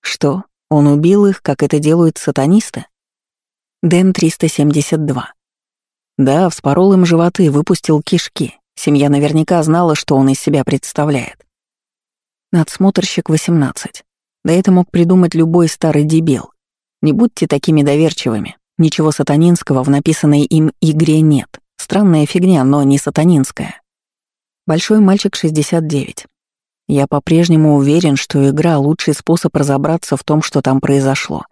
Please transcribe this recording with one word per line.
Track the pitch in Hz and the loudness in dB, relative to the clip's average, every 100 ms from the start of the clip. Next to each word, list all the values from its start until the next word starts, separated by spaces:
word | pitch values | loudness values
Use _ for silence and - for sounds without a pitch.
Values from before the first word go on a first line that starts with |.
Что? | - - 143 185 - _ _ | -14 -4 -4 -4 -10 _ _
Он | 151 147 | 2 2
убил | 147 165 202 202 | 2 2 2 2
их, | 190 | 0
как | - 139 | -6 -4
это | - 151 | -2 0
делают | 151 165 165 - | 0 2 2 0
сатанисты? | - 143 135 202 - - - _ _ _ _ _ _ _ _ _ | -6 -2 2 2 0 -14 -16 _ _ _ _ _ _ _ _ _
Дэн | 170 175 190 | 0 2 2
триста | 180 160 - 160 | 2 -2 0 -4
семьдесят | - 147 147 143 160 147 | 0 0 0 -2 -4 -4
два. | 131 - _ _ _ _ _ _ _ _ - | -6 -8 _ _ _ _ _ _ _ _ -2
Да, | 135 147 185 | 0 2 0
вспорол | - 139 143 190 | -2 -2 2 4
им | 190 175 | 4 4
животы, | 165 170 - 170 | 2 0 2 2
выпустил | 143 160 175 - 156 | 2 0 -2 0 -2
кишки. | - 175 - - 135 - _ | 0 -4 -4 -8 -8 -8 _
Семья | - - 143 143 | -8 0 2 2
наверняка | 143 147 156 156 175 | 2 2 0 0 0
знала, | 156 165 175 | 2 2 2
что | 151 - 135 | -2 0 2
он | 135 | 2
из | 135 | 0
себя | - 147 | 0 -2
представляет. | 127 135 - - 151 139 117 - _ _ _ _ _ _ _ _ _ _ _ | -2 -4 -6 -4 -2 -4 -6 -18 _ _ _ _ _ _ _ _ _ _ _
Надсмотрщик | 170 151 - 190 190 185 - - | -2 -2 0 0 0 -4 -6 -2
восемнадцать. | 160 - 170 135 - - - _ _ _ _ | -2 0 0 0 -6 -14 -16 _ _ _ _
Да | - | -2
это | 175 185 | 0 2
мог | 180 175 | 2 2
придумать | 175 170 185 170 165 | 0 2 2 2 0
любой | 165 175 165 | 0 2 0
старый | - 165 147 | 0 -2 0
дебил. | 151 160 165 127 - _ _ _ _ _ | 0 0 0 -4 -6 _ _ _ _ _
Не | 156 | -2
будьте | 151 233 - 170 | 2 0 -2 -4
такими | 143 - 156 | -2 0 2
доверчивыми. | 143 147 160 - - 110 - - _ - | 2 2 0 -2 -6 -6 -8 -16 _ -2
Ничего | 160 - 156 | -2 0 -2
сатанинского | 147 143 147 170 170 - 135 | -2 -2 2 2 2 0 -2
в | 131 | 0
написанной | 139 156 156 151 147 | 0 0 -2 0 2
им | 147 160 156 - | 2 0 0 0
игре | 160 151 156 156 | -2 0 0 2
нет. | 156 143 - - _ _ | 2 2 -2 -18 _ _
Странная | - 190 202 156 147 | -6 0 2 2 0
фигня, | 175 185 170 | 0 2 2
но | 131 143 | 2 2
не | 139 139 | 2 0
сатанинская. | - 147 165 160 131 - - - _ _ _ _ _ _ _ _ - | -2 0 2 2 0 -6 -12 -14 _ _ _ _ _ _ _ _ -4
Большой | 160 - 214 | -4 2 2
мальчик | 196 202 196 - | 4 2 -2 -4
шестьдесят | 165 151 147 170 156 | -2 -2 -2 -2 -2
девять. | 143 - - - _ _ _ _ _ - | -6 -6 -14 -20 _ _ _ _ _ -4
Я | 143 139 | -2 0
по-прежнему | 147 - 165 175 160 156 147 | -4 0 0 4 4 4 2
уверен, | 139 160 175 139 | 2 2 0 -2
что | - 147 139 | -2 0 0
игра — | 147 165 156 | 0 0 0
лучший | 143 156 - | 0 -2 -2
способ | 147 - 170 - 151 | -4 -2 -2 0 -2
разобраться | 143 139 151 170 - 139 | -2 -2 -2 -4 -4 -8
в | |
том, | - 156 | -2 -2
что | - 147 | -2 -2
там | 135 135 | 0 -2
произошло. | - 139 135 135 - 76 - | 0 0 0 -4 -6 -12 -12